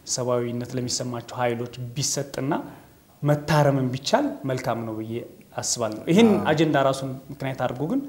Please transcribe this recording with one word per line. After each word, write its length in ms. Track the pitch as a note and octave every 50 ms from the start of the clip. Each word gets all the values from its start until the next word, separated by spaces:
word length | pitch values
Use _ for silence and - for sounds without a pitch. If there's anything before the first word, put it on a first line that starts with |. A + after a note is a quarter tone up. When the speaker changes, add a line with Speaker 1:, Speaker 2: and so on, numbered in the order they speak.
| -
Speaker 1:
ሰብአዊነት 640 | - - C3 B2 B2 B2 B2 A#2+ A#2+ A#2 A#2+ B2 A#2 B2+
ለሚሰማቸው 640 | B2+ B2 B2 A#2 - B2+ B2 A#2+ A#2 A2 - -
ኃይሎች 380 | A#2+ B2 B2 A#2 A#2 A#2+ A#2+ - B2+ B2 A#2+
ቢሰጥና 640 | A#2+ C#3+ C3 - - D3 C#3 - - - C3 C3+ E3 - - - - - - - - _ _ _ _ - -
መታረምም 680 | C#3+ D3 D3 D3 - D#3+ D3+ D3 C#3+ C#3 C3+ B2+ B2+
ቢቻል 380 | A#2+ C3+ - - - A#3+ D4+ C#4 - - -
መልካም 360 | C3+ C3 B2+ - C3 A#2 A2+
ነው 140 | A2+ A2+ A2
ብዬ 200 | A2 A2 A2 A2+ A#2+ A#2+ - - - - - -
አስባለሁ። 460 | - A#2 - - A#2+ A#2 G#2+ A2 - -
ይህን 220 | - E3 G3 A#3 A3+
Speaker 2:
አዎ። 120 | G3+ F3+ -
Speaker 1:
አጀንዳ 360 | C#3+ D#3+ D3 E3 D#3 D3 C#3+ C3+
ራሱን 280 | C3+ C3+ - C#3 C3+ C3 C3 -
ምክንያት 340 | - C#3 - C3+ C3 C3 -
አድርጎ 220 | B2+ B2 B2 B2 C#3+
ግን 140 | D#3+ A#3 C#4 C#4